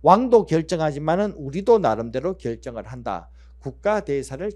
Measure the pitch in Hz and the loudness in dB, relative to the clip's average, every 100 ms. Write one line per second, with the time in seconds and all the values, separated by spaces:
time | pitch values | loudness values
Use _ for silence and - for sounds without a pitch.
0 | 147 196 254 233 - 160 160 175 156 143 | 4 6 6 2 4 0 0 -2 -2 -2
1 | 156 175 208 170 135 147 196 226 151 110 | -2 0 -2 -6 -10 -2 4 4 4 0
2 | 117 127 165 190 120 117 131 113 104 123 | -2 -4 -4 -4 -8 -8 -10 -12 -12 -12
3 | 117 92 - - - - 135 - 202 214 | -8 -8 -10 -20 -20 -16 -14 -6 -2 0
4 | 170 139 123 135 202 | -2 -4 -4 -8 -10